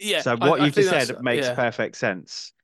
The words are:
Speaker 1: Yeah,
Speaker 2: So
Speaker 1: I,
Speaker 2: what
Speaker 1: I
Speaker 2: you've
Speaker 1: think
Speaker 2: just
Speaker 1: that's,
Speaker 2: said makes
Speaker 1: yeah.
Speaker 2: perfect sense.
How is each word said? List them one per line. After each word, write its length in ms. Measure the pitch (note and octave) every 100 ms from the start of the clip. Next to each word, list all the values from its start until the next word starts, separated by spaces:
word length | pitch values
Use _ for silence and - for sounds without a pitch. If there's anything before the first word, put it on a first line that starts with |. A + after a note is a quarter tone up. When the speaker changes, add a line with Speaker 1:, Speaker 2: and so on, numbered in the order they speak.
Speaker 1:
Yeah, 200 | G#3 E3+
Speaker 2:
So 160 | B2+ A#2
Speaker 1:
I, 80 | C#3+
Speaker 2:
what 120 | C#3
Speaker 1:
I 60 | D3
Speaker 2:
you've 80 |
Speaker 1:
think 120 | G#3 -
Speaker 2:
just 40 |
Speaker 1:
that's, 160 | D#3+ B2
Speaker 2:
said 140 | A#2+
makes 240 | B2 B2 B2+
Speaker 1:
yeah. 60 | B2+
Speaker 2:
perfect 400 | A#2+ A2+ A2 -
sense. 560 | A#2 F#2 - - - _